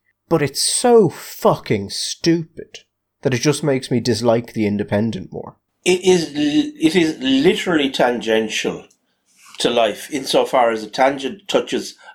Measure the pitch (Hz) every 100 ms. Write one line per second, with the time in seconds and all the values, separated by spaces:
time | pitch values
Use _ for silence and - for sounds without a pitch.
0 | _ _ _ 165 147 - - - 247 233
1 | 180 - - - 214 156 - 113 98 -
2 | - - 170 165 160 - - - - _
3 | _ _ 135 123 151 143 151 131 - 123
4 | 113 107 120 113 117 113 104 101 101 104
5 | 113 104 - 80 - - _ _ - 180
6 | 185 180 151 143 147 151 - - 156 180
7 | 156 - 131 135 160 202 - 160 135 -
8 | 127 120 104 110 107 - 110 82 - _
9 | _ _ _ _ - - - 117 110 98
10 | - 147 135 143 120 135 117 110 107 -
11 | 131 143 131 98 - 127 120 123 98 -
12 | -